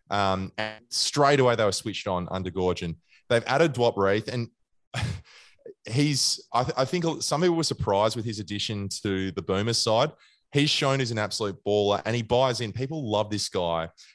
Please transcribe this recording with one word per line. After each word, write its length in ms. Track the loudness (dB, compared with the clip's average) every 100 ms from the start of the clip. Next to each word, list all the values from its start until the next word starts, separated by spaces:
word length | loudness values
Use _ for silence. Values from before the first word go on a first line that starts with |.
| -4
um, 420 | 0 0 0 -4 -6
and 260 | -8 -10 _
straight 500 | -4 -2 2 4 6
away 160 | 4 4
they 80 |
were 80 | 2
switched 340 | 0 -4 -6 -4
on 220 | -4 -4
under 200 | -6 -4
Goorjian. 460 | 0 0 0 -4 -8 _ _ 0
They've 160 | 0 2
added 280 | 2 2
Dwop 220 | 4 2 4
Reith, 320 | 2 2 0
and 200 | -4 -6 _ _ _ _
<laughs> 60 | -6 -6 -6 -14 -20 -20 _ -20 -18 -4
he's, 560 | 0 2 2 0 -2 -2
I, 100 | -2
th-, 120 | 0 0
I 80 |
think 380 | 0 0 -2 -2
some 180 | -2 0
people 160 | 2 2
were 80 |
surprised 500 | -2 -2 0 2 2
with 100 | 0
his 140 | -6 -6
addition 500 | -6 -6 -4 -4 -6 -4
to 300 | -2 -2 -2
the 100 | -4
Boomers 360 | -2 0 0 0
side. 340 | 2 2 2 -4 _ _ _
He's 180 | 0 2
shown 300 | 2 2 2
he's 100 | 0
an 80 | -2
absolute 380 | -2 -2 -4 -4 0
baller, 340 | 2 4 2
and 100 | 0
he 80 | -2
buys 380 | 2 2 2 0
in. 120 | -6
People 380 | -6 -6 -6 -2
love 180 | 0 0
this 180 | -4 -4
guy. 400 | -2 0 -2 -4 -10 -20